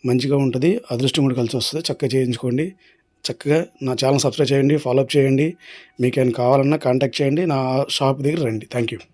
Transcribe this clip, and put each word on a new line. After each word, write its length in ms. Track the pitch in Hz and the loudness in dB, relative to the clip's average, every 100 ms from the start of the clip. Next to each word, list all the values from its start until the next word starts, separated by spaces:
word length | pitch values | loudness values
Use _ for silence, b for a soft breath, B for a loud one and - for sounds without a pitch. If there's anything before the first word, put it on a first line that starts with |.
| 127 | -2
మంచిగా 300 | 123 135 139 | 0 2 0
ఉంటది, 440 | 135 127 160 233 - | 0 0 0 0 -4
అదృష్టం 320 | 120 131 156 | -2 0 2
కూడా 120 | 135 | 0
కలిసి 220 | 123 117 127 | 0 -2 -2
వస్తది. 360 | - 156 170 | -4 -4 -6
చక్కగా 180 | 139 135 | -4 -2
చేయించుకోండి. 580 | 131 123 113 127 127 165 - b b b _ | 0 -2 -2 -2 -2 -4 -8 b b b _
చక్కగా 400 | - - 143 156 - - | -12 -6 0 0 0 -6
నా 100 | 131 | -4
ఛానల్ 280 | 117 135 139 | 0 2 2
సబ్స్క్రైబ్ 320 | 135 - 139 | 0 0 0
చేయండి, 240 | 139 139 147 | 2 2 2
ఫాలో 260 | 127 135 | 0 0
అప్ 140 | 135 147 | 2 2
చేయండి. 400 | 135 135 156 - B B B - | 2 2 0 -4 B B B -2
మీకు 200 | 123 135 | 0 2
ఏమైనా 120 | 127 117 | 0 2
కావాలన్నా 380 | 123 139 139 151 | 4 4 4 2
కాంటాక్ట్ 460 | 131 131 135 - | 0 0 0 0
చేయండి, 240 | 139 151 180 | 0 0 0
నా 380 | 135 131 131 139 | 0 0 -2 -2
షాప్ 320 | - 135 135 | 0 0 0
దగ్గర 240 | 139 165 123 | -2 -2 -2
రండి. 200 | 110 104 | -4 -4
Thank 240 | 123 113 | -4 -4
you. 80 | 110 - | -6 -14